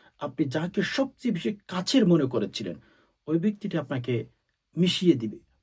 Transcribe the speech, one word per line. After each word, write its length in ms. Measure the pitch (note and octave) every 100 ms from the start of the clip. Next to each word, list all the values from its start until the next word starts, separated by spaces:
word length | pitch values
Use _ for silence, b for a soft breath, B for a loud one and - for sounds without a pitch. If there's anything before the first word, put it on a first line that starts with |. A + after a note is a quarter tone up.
| b _
আপনি 300 | D3 - C#3
যাকে 340 | D#3 F3+ G#3
সবচেয়ে 520 | F#3 - C4+ - B3
বেশি 220 | F3 A3 G#3 -
কাছের 380 | F3+ F#3 C4+ F3+
মনে 180 | E3
করেছিলেন, 560 | C3 A#2 G2 - F#2+ - b b b b -
ওই 120 | E3
ব্যক্তিটি 400 | G#3 G#3 G3 E3
আপনাকে 480 | C3+ C3+ B2 A#2 - _ _ _ _ D#3+
মিশিয়ে 380 | F3+ - F3+
দিবে, 240 | C3+ A2 - - _